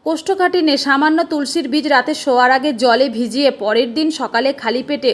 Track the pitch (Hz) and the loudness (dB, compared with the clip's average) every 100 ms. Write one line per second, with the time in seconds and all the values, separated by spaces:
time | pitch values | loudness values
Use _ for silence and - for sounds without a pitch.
0 | 311 320 - 381 359 359 311 277 277 277 | -6 -4 -2 0 0 2 0 0 2 2
1 | 311 320 330 302 262 339 262 294 285 262 | 2 2 0 -2 -2 -4 -2 -2 2 2
2 | 247 302 277 247 247 262 294 226 247 233 | 0 -2 0 2 4 2 0 0 2 2
3 | 269 220 240 247 277 - 208 220 262 233 | 2 -2 -4 0 0 0 0 0 0 0
4 | 311 302 240 233 269 - 226 240 - 294 | -2 -2 -2 0 0 -2 -4 -4 -4 -2
5 | 262 | 0